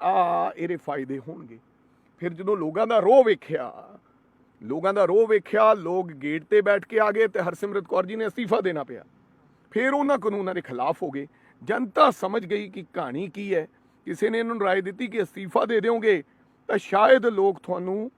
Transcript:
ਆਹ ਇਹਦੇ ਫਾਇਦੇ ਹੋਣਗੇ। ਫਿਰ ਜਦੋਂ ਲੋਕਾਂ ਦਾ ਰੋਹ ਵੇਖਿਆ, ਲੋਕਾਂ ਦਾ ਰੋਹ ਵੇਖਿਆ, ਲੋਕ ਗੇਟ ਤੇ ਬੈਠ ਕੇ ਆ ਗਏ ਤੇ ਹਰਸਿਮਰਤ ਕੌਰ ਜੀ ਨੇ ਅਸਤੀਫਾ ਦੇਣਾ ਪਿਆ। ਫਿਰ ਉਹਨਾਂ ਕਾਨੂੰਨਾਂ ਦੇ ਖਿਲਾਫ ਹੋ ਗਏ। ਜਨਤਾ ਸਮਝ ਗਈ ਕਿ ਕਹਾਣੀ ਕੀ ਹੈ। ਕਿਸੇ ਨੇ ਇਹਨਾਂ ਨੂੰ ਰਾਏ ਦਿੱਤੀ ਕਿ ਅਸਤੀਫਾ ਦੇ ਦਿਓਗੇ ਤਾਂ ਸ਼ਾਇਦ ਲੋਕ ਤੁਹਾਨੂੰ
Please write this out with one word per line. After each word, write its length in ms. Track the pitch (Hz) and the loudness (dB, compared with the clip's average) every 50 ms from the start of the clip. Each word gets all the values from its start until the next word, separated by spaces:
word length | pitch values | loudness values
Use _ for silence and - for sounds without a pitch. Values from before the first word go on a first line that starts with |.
ਆਹ 500 | - 180 196 190 180 175 175 170 175 170 - | -2 0 2 2 2 2 0 -2 -2 -4 -4
ਇਹਦੇ 200 | - 170 170 175 | -6 -6 -6 -6
ਫਾਇਦੇ 440 | 156 - - 139 139 135 127 135 135 | -6 -6 -8 -6 -6 -6 -6 -8 -10
ਹੋਣਗੇ। 400 | 117 127 - - 160 117 113 113 _ _ _ _ _ _ _ _ _ _ _ | -10 -14 -16 -16 -18 -20 -20 -20 _ _ _ _ _ _ _ _ _ _ _
ਫਿਰ 160 | _ 170 175 170 | _ -8 -8 -8
ਜਦੋਂ 240 | 165 190 196 214 | -6 -2 -2 -2
ਲੋਕਾਂ 300 | 190 160 156 156 202 233 | -2 -2 -4 -2 -2 0
ਦਾ 120 | 226 233 214 | 2 2 4
ਰੋਹ 240 | 175 196 254 277 254 | 4 8 8 8 8
ਵੇਖਿਆ, 760 | 220 185 - - - 160 143 127 107 - - - - - - _ _ _ _ _ _ _ _ _ _ _ _ 110 | 6 2 0 -2 -6 -6 -6 -6 -10 -12 -16 -20 -20 -20 -20 _ _ _ _ _ _ _ _ _ _ _ _ -10
ਲੋਕਾਂ 300 | 110 139 156 170 190 196 | -8 -6 -2 -2 -2 2
ਦਾ 120 | 208 190 | 2 2
ਰੋਹ 220 | 165 185 214 226 | 4 6 4 4
ਵੇਖਿਆ, 460 | 214 220 202 - - 214 214 220 220 214 | 4 2 0 2 0 2 4 4 4 4
ਲੋਕ 380 | 202 165 165 180 185 180 170 | 2 0 -2 -4 -4 -4 -4
ਗੇਟ 320 | 151 135 139 147 151 160 156 | -10 -10 -6 -6 -6 -6 -2
ਤੇ 180 | _ 214 208 | _ 2 2
ਬੈਠ 240 | 196 202 202 196 - | 4 4 0 0 -2
ਕੇ 140 | - 226 220 | -2 0 2
ਆ 120 | 214 208 | 2 2
ਗਏ 160 | 208 220 226 | 2 2 0
ਤੇ 120 | 208 190 196 | 0 0 -2
ਹਰਸਿਮਰਤ 440 | 170 175 170 - 202 202 196 202 170 | -4 -4 -4 -6 -8 -6 -6 -6 -6
ਕੌਰ 220 | - - 180 185 | -2 -2 -2 -2
ਜੀ 100 | 185 220 | -2 -6
ਨੇ 120 | 220 220 | -6 -6
ਅਸਤੀਫਾ 340 | 208 - 254 233 185 220 220 | -6 -6 -6 -2 0 0 0
ਦੇਣਾ 220 | 190 190 165 151 135 | 0 -2 -4 -4 -6
ਪਿਆ। 200 | - 123 98 - - _ _ _ _ _ _ _ _ _ _ _ _ | -8 -12 -16 -18 -20 _ _ _ _ _ _ _ _ _ _ _ _
ਫਿਰ 220 | - 220 247 269 277 | -2 0 0 2 2
ਉਹਨਾਂ 240 | 294 285 277 285 | 0 2 0 0
ਕਾਨੂੰਨਾਂ 380 | 233 180 214 202 202 190 185 180 | 0 0 -2 -4 -2 -4 -4 -6
ਦੇ 60 | 175 | -6
ਖਿਲਾਫ 420 | - - 127 123 131 151 165 - 190 | -8 -8 -6 -2 -2 -2 -2 -4 -6
ਹੋ 60 | 160 | -8
ਗਏ। 180 | 135 139 143 - _ _ _ _ _ _ 120 | -8 -8 -10 -12 _ _ _ _ _ _ -6
ਜਨਤਾ 480 | 143 220 247 254 196 - - 302 269 | -6 -4 -4 -4 -4 2 4 4 4
ਸਮਝ 340 | - - 185 190 208 226 185 | 4 -2 -6 -4 -4 -6 -4
ਗਈ 240 | 165 208 208 208 190 | -4 -6 -6 -6 -10
ਕਿ 160 | 190 202 180 - - | -14 -16 -16 -10 -8
ਕਹਾਣੀ 340 | 175 156 127 123 151 196 | -8 -8 -6 -6 -8 -8
ਕੀ 280 | 180 - 196 202 196 185 | -8 -10 -10 -6 -2 -2
ਹੈ। 120 | 165 156 - _ _ _ _ _ _ _ | -2 -4 -6 _ _ _ _ _ _ _
ਕਿਸੇ 240 | - 175 - - 226 | -12 -4 -4 -2 -2
ਨੇ 100 | 226 233 | 0 -2
ਇਹਨਾਂ 160 | 233 226 233 | -4 -4 -4
ਨੂੰ 120 | 220 196 | -2 -2
ਰਾਏ 140 | 190 185 196 | 0 0 -2
ਦਿੱਤੀ 260 | 185 196 185 202 254 | -2 -6 -8 -8 -10
ਕਿ 160 | 214 226 226 185 | -6 -4 -6 -6
ਅਸਤੀਫਾ 420 | - _ 190 196 170 - 247 226 | -6 _ -12 -12 -2 0 0 0
ਦੇ 160 | 214 240 214 | 2 0 0
ਦਿਓਗੇ 420 | 190 226 233 226 220 220 196 156 - - _ _ _ _ _ _ _ | 2 0 0 2 2 2 2 2 0 -8 _ _ _ _ _ _ _
ਤਾਂ 100 | - - | -4 -2
ਸ਼ਾਇਦ 480 | 202 - - 190 196 214 240 262 262 208 | -2 -2 0 4 4 8 8 8 6 6
ਲੋਕ 340 | 240 220 190 196 196 185 - - | 2 2 2 2 2 0 -2 -6
ਤੁਹਾਨੂੰ 480 | - 180 175 180 185 190 214 220 262 - | -8 -6 -6 -4 -6 -6 -6 -6 -10 -12